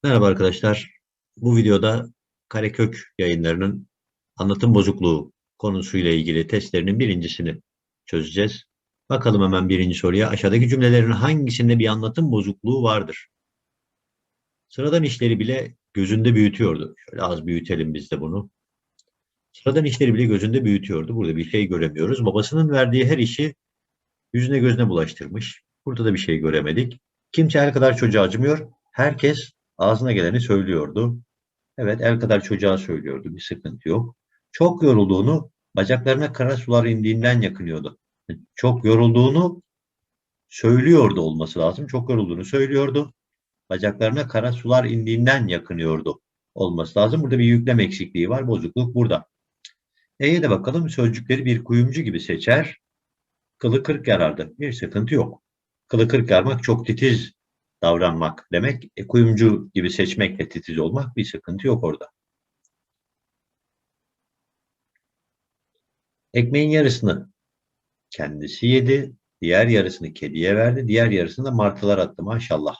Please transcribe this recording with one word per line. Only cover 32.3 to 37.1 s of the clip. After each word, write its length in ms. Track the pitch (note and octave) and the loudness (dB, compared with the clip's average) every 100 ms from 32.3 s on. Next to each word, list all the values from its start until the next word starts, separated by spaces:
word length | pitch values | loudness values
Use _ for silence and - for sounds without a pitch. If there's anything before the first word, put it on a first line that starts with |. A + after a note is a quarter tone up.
| G#2 | 0
çocuğa 340 | - G2 G2 F#2+ | 0 0 0 0
söylüyordu. 580 | F#2+ D#2+ C#2+ C2+ D#2 | -2 -8 -6 -10 -10
Bir 60 | E2 | -14
sıkıntı 480 | - - - - D#2+ | -12 -10 -12 -10 -4
yok. 260 | G2+ A#2+ _ _ _ _ | -2 -4 _ _ _ _
Çok 320 | - F3 E3+ | 0 0 4
yorulduğunu, 680 | D#3 A2 F#2+ F#2+ A2+ D#3+ - _ _ | 4 6 4 2 2 0 -4 _ _
bacaklarına 580 | - G2 B2 C3 C3+ D3 | -4 0 0 0 0 -2
kara 240 | B2+ B2+ B2+ | -2 -2 -2
sular 280 | A#2+ A#2+ | 2 2
indiğinden 560 | A#2 A2+ G#2+ | 2 0 0